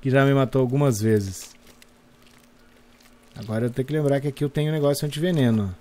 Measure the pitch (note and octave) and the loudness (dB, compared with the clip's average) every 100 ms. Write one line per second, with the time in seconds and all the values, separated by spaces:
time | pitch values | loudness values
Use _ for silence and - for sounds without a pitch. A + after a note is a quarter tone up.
0 | C3+ C3 C3+ C#3 C3 C3+ B2+ C3+ C#3+ A2 | 2 2 4 4 2 0 0 2 0 2
1 | A2 G#2+ G2 F#2+ - - - - - _ | 2 2 0 -10 -16 -20 -20 -20 -20 _
2 | _ _ - - _ _ - _ _ _ | _ _ -20 -20 _ _ -20 _ _ _
3 | - _ _ - G#2+ A2 A#2+ A#2+ C3 D3+ | -20 _ _ -18 -8 -4 -4 -4 -4 -2
4 | D3 C#3 C#3+ C3 D3 D3+ D3+ D#3 C#3+ C#3+ | 0 0 -2 -4 -4 -2 -2 0 0 0
5 | D3+ D3+ F3 E3+ B2+ A2 G2 F#2 | -4 -4 -2 2 2 2 -2 -8